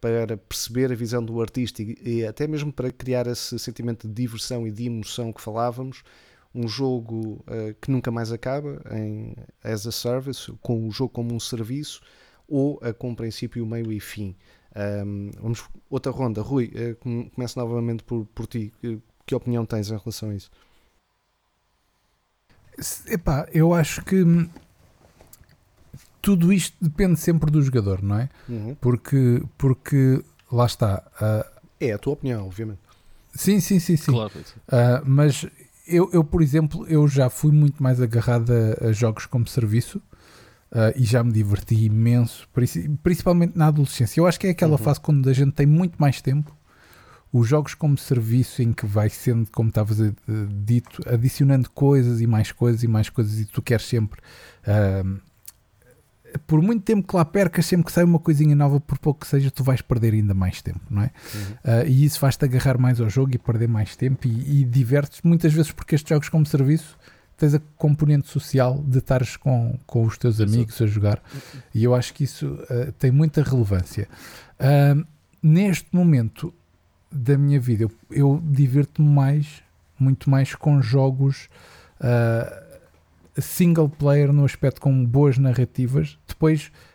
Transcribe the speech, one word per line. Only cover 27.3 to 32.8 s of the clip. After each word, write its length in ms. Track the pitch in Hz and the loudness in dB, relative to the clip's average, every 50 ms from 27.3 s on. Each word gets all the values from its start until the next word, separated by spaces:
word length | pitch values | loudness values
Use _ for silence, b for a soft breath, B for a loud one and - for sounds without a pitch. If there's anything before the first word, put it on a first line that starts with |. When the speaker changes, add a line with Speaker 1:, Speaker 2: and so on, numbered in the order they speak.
| 170 160 151 151 | 0 2 0 2
Speaker 2:
do 100 | 151 156 143 | 2 2 2
jogador, 400 | 131 127 123 104 98 95 95 98 | 2 0 0 0 0 -2 -2 -2
não 160 | 98 101 107 | -2 -2 -2
é? 100 | 123 135 b b b b | -2 -4 b b b b
Speaker 1:
Uhum. 280 | 120 113 101 110 139 - | -10 -10 -8 -10 -12 -4
Speaker 2:
Porque, 600 | - 120 123 117 _ - - 135 131 123 120 123 - - - _ | 0 0 0 0 _ -2 0 2 4 4 2 2 -2 -6 -10 _
porque 640 | - 135 131 - _ - - 139 131 131 131 135 - _ _ _ _ _ | 0 0 0 0 _ -2 0 2 4 4 2 0 -2 _ _ _ _ _
lá 160 | - 117 120 | 0 0 0
está, 360 | 120 - - - 107 98 101 - - _ - | 0 0 0 -2 -2 -2 -2 -6 -12 _ -4
ah, 260 | 110 107 107 107 - - - - _ - _ _ | -2 0 0 -2 -2 -6 -14 -20 _ -20 _ _
Speaker 1:
É 120 | - 127 104 | -4 -4 -4
a 60 | 101 | -4
tua 140 | - 139 143 | -4 -6 -6
opinião, 340 | 147 - 135 123 110 98 | -4 -4 -6 -6 -6 -8
obviamente. 320 | 95 92 98 113 110 104 95 | -12 -12 -10 -10 -10 -12 -14